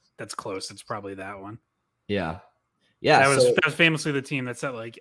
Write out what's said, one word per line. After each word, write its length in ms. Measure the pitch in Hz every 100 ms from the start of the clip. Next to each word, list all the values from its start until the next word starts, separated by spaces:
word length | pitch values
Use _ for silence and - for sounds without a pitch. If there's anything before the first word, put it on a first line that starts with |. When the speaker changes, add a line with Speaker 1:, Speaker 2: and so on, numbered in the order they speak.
| _ -
Speaker 1:
that's 180 | 110
close, 360 | - 110 95 -
it's 120 | 101
probably 320 | - 110 98
that 240 | 98 95 101
one. 200 | 98 113 _ _ _ _ -
Speaker 2:
Yeah. 300 | 101 82 85 - _ _ _ _ _
Yeah, 200 | - 147
Speaker 1:
That 80 | 135
was, 160 | 135
Speaker 2:
so 80 | 123
Speaker 1:
that 120 | 120 160
was 80 |
famously 360 | - 170 156 156
the 120 | 139
team 240 | 135 143 127
that 120 | 120
set, 160 | 143
like, 240 | 120 117 -